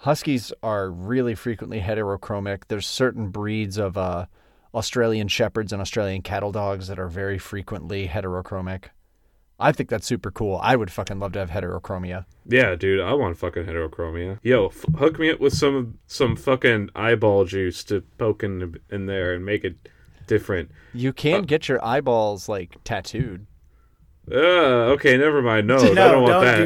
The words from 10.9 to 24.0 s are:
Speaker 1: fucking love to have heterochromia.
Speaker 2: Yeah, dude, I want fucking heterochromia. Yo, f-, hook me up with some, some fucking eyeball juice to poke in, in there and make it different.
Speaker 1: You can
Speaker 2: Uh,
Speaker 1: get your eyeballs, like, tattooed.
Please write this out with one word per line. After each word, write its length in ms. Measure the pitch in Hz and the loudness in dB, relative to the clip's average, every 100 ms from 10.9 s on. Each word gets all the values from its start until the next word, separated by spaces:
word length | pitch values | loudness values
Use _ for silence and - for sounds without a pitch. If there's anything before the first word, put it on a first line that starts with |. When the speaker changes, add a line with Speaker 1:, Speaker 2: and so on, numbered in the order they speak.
Speaker 1:
fucking 280 | - 98 98 | -6 -8 -6
love 120 | 101 | -6
to 60 | 98 | -6
have 120 | 92 | -6
heterochromia. 760 | 98 90 90 - 95 90 90 - _ - | -4 -6 -6 -6 -8 -6 -8 -12 _ 0
Speaker 2:
Yeah, 280 | 123 110 | 2 4
dude, 260 | 87 95 95 | 2 2 2
I 140 | 92 | 2
want 240 | 143 101 85 | 0 0 -2
fucking 260 | 90 90 | -4 -4
heterochromia. 760 | 80 82 78 - 85 85 90 98 | -6 -4 -6 -6 -6 -6 -8 -4
Yo, 240 | 120 123 95 | 2 2 2
f-, 180 | - - 156 | -2 -4 2
hook 200 | 151 156 | 2 2
me 100 | 160 | 0
up 100 | - | 2
with 140 | 139 | 2
some, 440 | 156 143 139 120 - _ | 4 2 2 -4 -10 _
some 260 | - 127 - | 0 0 0
fucking 540 | - 131 131 107 101 - | 0 2 4 2 -2 -2
eyeball 480 | 113 113 107 101 | 2 4 4 4
juice 380 | 92 98 92 - | 2 0 -2 -4
to 180 | - 101 - - | -4 -4 -4 -2
poke 240 | 113 101 | -2 0
in, 340 | 104 92 87 82 - | -4 -6 -8 -10 -10
in 160 | 101 95 | -8 -4
there 260 | 95 90 | -2 -2
and 120 | 87 | -4
make 200 | 95 104 | -2 -2
it 120 | 95 - - _ - - - | -4 -8 -18 _ -20 -20 0
different. 420 | 107 - 92 76 - - | 0 0 -4 -4 -14 -14
Speaker 1:
You 180 | 120 131 | -4 -4
can 280 | - 147 196 | 0 2 2
Speaker 2:
Uh, 60 | 151 | 2
Speaker 1:
get 220 | 156 - | -2 0
your 160 | 120 | -2
eyeballs, 640 | 113 139 135 117 107 101 - | 0 0 2 2 2 -2 -6
like, 280 | 101 90 - | -6 -8 -14
tattooed. 600 | - 107 - 110 123 92 104 - _ _ _ _ | -8 -8 -4 -6 -6 -8 -16 -20 _ _ _ _